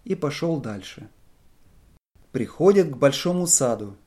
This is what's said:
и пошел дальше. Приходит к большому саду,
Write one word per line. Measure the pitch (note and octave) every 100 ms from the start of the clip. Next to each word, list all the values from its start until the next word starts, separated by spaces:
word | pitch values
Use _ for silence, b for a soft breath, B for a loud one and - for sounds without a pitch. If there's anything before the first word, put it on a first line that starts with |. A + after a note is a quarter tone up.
и | - F#3
пошел | D3 C3+ E3+ D#3+
дальше. | A#2+ G2+ - - G#2+ _ _ - - _ _ - _ _ _ _ _
Приходит | B2 A2+ - F3 G3+ E3+
к | B2+
большому | C#3 C#3 F3+ F3+ F3
саду, | - B2+ A2 G#2 G2